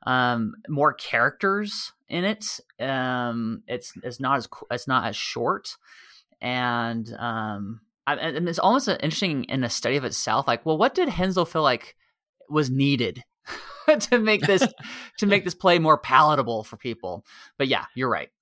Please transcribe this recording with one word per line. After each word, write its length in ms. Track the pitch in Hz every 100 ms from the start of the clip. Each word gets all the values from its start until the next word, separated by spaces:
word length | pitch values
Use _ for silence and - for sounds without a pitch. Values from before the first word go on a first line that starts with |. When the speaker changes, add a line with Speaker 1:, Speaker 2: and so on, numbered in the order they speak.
| -
Speaker 1:
um, 480 | 127 123 117 107 - -
more 260 | 143 147
characters 960 | - - 117 131 - 196 202 208 - - _ -
in 160 | 170
it. 220 | 196 214 - - - -
Um, 840 | 131 135 127 123 120 117 113 113 -
it's, 240 | 123 - -
it's 180 | 127 117
not 180 | 131 135
as 80 | 110
qu-, 200 | - -
it's 180 | 120 -
not 160 | 127
as 120 | 110 104
short. 600 | - 120 123 190 - - _ - - - _ _
And, 720 | 123 127 123 120 117 117 113 -
um, 640 | 120 110 110 101 101 117 _ _ -
I, 100 | 147
and 320 | 160 143 175
it's 100 | 170
almost 300 | 190 262 269
interesting 560 | - 156 156 185 139
in 160 | - 135
the 80 | 120
study 280 | - 110 139
of 80 |
itself, 440 | 127 - - 113 135
like, 180 | 120 160
well, 100 | 156
what 180 | 254
did 140 | 370 302
Henslow 360 | 170 190 185
feel 180 | 165 165
like 320 | 147 120 - - _ _ _ _ -
was 200 | 151 131
needed 540 | 135 139 131 104 - - _ - - - - -
<laughs> 120 | 302
to 180 | - 247
make 220 | 214 208
this, 240 | - 190 233 - -
Speaker 2:
<laughs> 260 | - - -
Speaker 1:
to 80 | 202
make 180 | 202
this 100 | 190
play 240 | - 185 175
more 200 | 160 147
palatable 640 | - 131 151 143 117 110
for 120 | 107 131
people? 480 | 123 113 90 85 - - - -
But 100 | 135
yeah, 160 | 110 -
you're 160 | 123 127
right. 200 | 87 - _